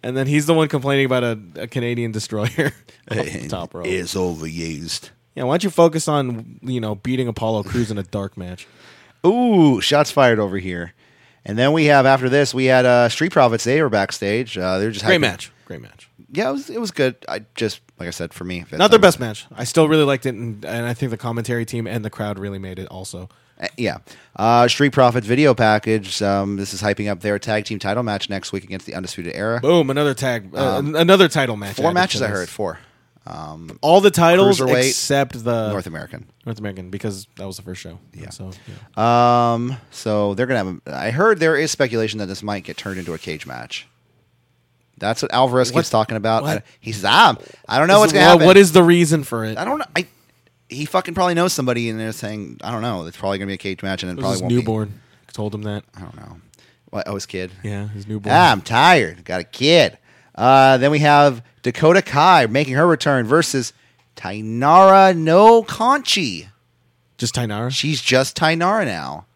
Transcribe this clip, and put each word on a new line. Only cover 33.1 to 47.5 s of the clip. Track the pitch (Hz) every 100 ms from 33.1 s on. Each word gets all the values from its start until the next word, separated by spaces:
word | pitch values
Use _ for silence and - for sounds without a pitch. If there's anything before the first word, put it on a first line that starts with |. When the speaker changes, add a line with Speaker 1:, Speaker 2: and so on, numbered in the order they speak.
| _ -
Speaker 2:
Um, | 80 78 78 82 -
Speaker 1:
All | 147 180
the | 202
titles | 170 170 175 196 185
Speaker 2:
Cruiserweight, | 131 127 131
Speaker 1:
except | 123 - 139 135 127
the | 113 117 110
Speaker 2:
North | 101 90
American. | 80 71 - - _
Speaker 1:
North | - 107
American, | 104 95 90
because | 95 110 98 95 -
that | 98
was | 92
the |
first | 98 90
show. | 87 80 _ -
Speaker 2:
Yeah. | 95
Speaker 1:
So, | - 95 90 - 95 - -
yeah. | 113 120 120 120 120
Speaker 2:
Um, | 117 120 127 _
so | - 113 104 104
they're | 98 127
gonna | 127
have | 95 90 -
a, | 65
I | 92
heard | 123 208 208
there | 160 147
is | 156
speculation | - 131 113 110 107
that | 98
this | 95
might | 104 101
get | 85 -
turned | 104 95
into | 87
a | 80
cage | - 78 69
match. | 64 60 - - _ _ _ _ _ _ _ _ _ _ _
That's | 101 113
what | -
Alvarez | 120 131 123 123
Speaker 1:
What? | 127
Speaker 2:
keeps | 165
talking | 113 110 110
about. | 107 113
Speaker 1:
What? | 143 156
Speaker 2:
I, | - _
he | -
says, | 107 95
"Ah, | 143 214 117 -